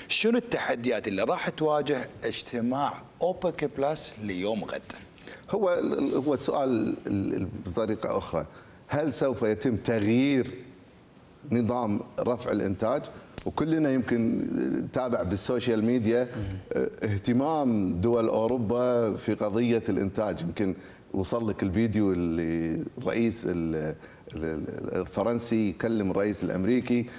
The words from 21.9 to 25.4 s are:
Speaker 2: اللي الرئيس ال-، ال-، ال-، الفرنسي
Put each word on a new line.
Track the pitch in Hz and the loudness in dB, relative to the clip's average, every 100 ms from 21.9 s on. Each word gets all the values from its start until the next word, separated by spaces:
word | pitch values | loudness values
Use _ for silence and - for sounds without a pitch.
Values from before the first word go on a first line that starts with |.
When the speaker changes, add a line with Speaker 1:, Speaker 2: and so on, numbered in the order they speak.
| 107 101 | 4 4
Speaker 2:
اللي | 90 87 82 82 82 82 80 - - | 2 2 0 0 0 0 -2 -4 -6
الرئيس | - - 117 107 - | -2 2 0 0 -2
ال-، | 87 82 80 | -2 0 -2
ال-، | 76 76 - - - 80 | -4 -6 -12 -20 -14 -6
ال-، | 80 80 - - - - | -4 -4 -6 -8 -4 -4
الفرنسي | 90 - 101 120 | -4 -2 0 0